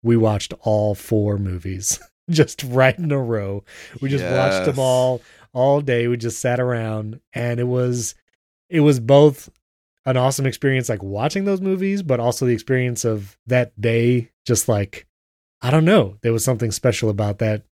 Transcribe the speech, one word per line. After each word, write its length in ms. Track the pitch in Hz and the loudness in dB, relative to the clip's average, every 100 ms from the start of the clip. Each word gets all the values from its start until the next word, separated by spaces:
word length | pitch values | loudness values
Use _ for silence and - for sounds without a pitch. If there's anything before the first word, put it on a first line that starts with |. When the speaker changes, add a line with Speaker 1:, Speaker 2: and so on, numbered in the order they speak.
Speaker 1:
we 140 | 113 117 | 2 4
watched 340 | 110 104 - - | 4 0 -6 -8
all 340 | - 107 107 101 | 0 0 0 -4
four 420 | - 110 104 101 | -2 0 0 -2
movies 600 | 98 90 95 95 95 - - _ | -4 -6 -8 -8 -6 -8 -10 _
<laughs> 140 | - | -4
just 340 | 160 143 - | 0 0 -2
right 340 | 139 123 131 131 | -4 2 2 2
in 140 | 165 | -2
a 80 | 139 | -2
row. 420 | 120 113 98 101 - - - - | -2 -4 -4 -8 -10 -20 -20 -10
We 80 | 135 | -4
just 140 | 139 87 | -4 -2
watched 400 | 90 95 95 92 | 0 2 2 0
them 100 | 131 | 0
Speaker 2:
Yes. 40 | |
Speaker 1:
all, 420 | 131 127 127 127 _ _ _ | 2 2 2 -2 _ _ _
all 260 | 127 131 143 | 0 2 2
day. 260 | 143 120 120 | 2 0 0
We 100 | 120 | -2
just 220 | 117 - | -4 -4
sat 200 | 127 123 | -2 0
around, 600 | 123 120 113 110 107 113 _ | 0 -2 -4 -6 -8 -12 _
and 260 | 123 120 120 | -6 -4 -2
it 80 | 123 | -2
was, 480 | 127 123 123 107 - _ _ _ _ _ | 0 0 -2 -6 -12 _ _ _ _ _
it 120 | 175 | 2
was 200 | 147 135 | 4 4
both 480 | 113 139 151 139 - _ _ _ _ _ - | 6 8 8 4 -16 _ _ _ _ _ -2
an 100 | 127 | 0
awesome 300 | 127 135 135 | 0 0 -4
experience, 420 | - 139 131 120 | -2 0 0 -2
like, 140 | 107 | -6
watching 420 | 98 101 135 202 196 | -4 -4 -4 -2 -2
those 160 | 190 | -2
movies, 400 | 190 190 196 202 | -2 -2 -2 -2
but 180 | 170 123 | -2 0
also 260 | 117 120 127 | 0 0 0
the 40 | |
experience 520 | 113 - 131 123 117 117 | 0 0 -2 0 -2 -2
of 320 | 107 98 _ - | -2 -6 _ -2
that 340 | 127 120 - | 0 0 -2
day. 520 | 113 117 117 123 117 _ - | 0 2 2 2 -2 _ -2
Just, 220 | 113 - | -2 0
like, 380 | 104 101 - _ _ _ _ _ _ | -2 -2 -10 _ _ _ _ _ _
I 80 | 123 | 0
don't 160 | 151 165 | 2 4
know, 320 | 208 101 101 | 4 2 -2
there 120 | 117 | -2
was 100 | 113 | 0
something 280 | - 123 117 | 0 -2 -2
special 380 | 101 127 110 110 | 0 0 0 -2
about 260 | 104 104 101 | 0 -2 -2
that 220 | 110 107 - | -2 -2 -6